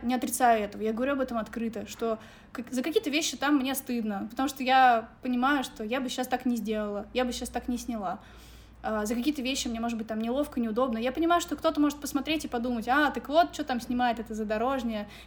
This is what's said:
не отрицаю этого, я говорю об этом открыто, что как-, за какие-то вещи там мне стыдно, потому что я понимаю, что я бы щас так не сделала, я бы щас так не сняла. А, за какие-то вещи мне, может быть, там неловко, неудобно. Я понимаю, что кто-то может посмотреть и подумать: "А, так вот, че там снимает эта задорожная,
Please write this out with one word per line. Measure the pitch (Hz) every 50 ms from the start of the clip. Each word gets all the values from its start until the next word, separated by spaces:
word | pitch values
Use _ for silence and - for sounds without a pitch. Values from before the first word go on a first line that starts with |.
| -
не | 240 254
отрицаю | 247 294 - - - 254 240 233 220 208
этого, | 202 208 202
я | 208 220 226
говорю | 220 254 277 285
об | 269
этом | 262 254 240
открыто, | 226 214 - - 233 233 226 226 208 208
что | 208 - - 233 226 220 220 - - - - - - -
как-, | - 233 -
за | 262 247
какие-то | 254 330 311 440 - 302
вещи | 262 320 311 - -
там | - 269 285 302
мне | 277 247 269 269
стыдно, | 262 - - 247 233 214 214 202 196 208 220
потому | - - 269
что | 285 - - 262
я | 254 262 262 262 254 240 226 226 - - -
понимаю, | - 254 247 240 254 269 294 277 247
что | - - - 220
я | 214 240 277
бы | 254 254
щас | - - 247
так | 247 269 254 -
не | 247 240
сделала, | 226 202 220 220 214 208 208 202 202 214 214 -
я | 240 254
бы | 247 240
щас | - 247 233
так | - 240 -
не | - 247
сняла. | 233 240 - 233 214 196 175 185 - - - - - - - - - - - - -
А, | - 214 220 214 214
за | 208 240
какие-то | 240 240 302 302 -
вещи | 233 254 277 269 -
мне, | 247 226 226
может | 233 233 233
быть, | 214 220
там | - 220 220
неловко, | 226 233 247 277 294 285 - 254
неудобно. | 233 226 214 233 262 269 226 220
Я | 233 254
понимаю, | 254 320 330 330 349 339
что | 330 - 311
кто-то | - - 320 320 302
может | 294 294 294 -
посмотреть | - - - 277 262 302 320 311 -
и |
подумать: | 302 - 240 233 254 240 226 208
"А, | 233 254 294 302 269
так | - 240 233 -
вот, | 285 330 349 349
че | - - 294
там | - 247 233
снимает | - - 247 247 247 240 226 233
эта | 214 - 220
задорожная, | 214 220 208 214 214 233 262 277 262 233 233 220 208 208 - - - -